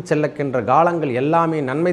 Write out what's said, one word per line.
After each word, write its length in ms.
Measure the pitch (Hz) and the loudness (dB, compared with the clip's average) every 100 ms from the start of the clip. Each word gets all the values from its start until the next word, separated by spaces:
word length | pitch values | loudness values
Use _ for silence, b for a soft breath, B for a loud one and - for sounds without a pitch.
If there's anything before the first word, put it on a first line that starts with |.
| - | -2
செல்லக்கின்ற 500 | 151 151 - 143 127 107 | -2 -2 -4 -4 -2 2
காலங்கள் 380 | 139 170 170 151 120 | 4 4 0 -2 -2
எல்லாமே 360 | 143 165 165 156 131 | 0 2 2 0 -2
நன்மை 240 | 143 175 | -2 0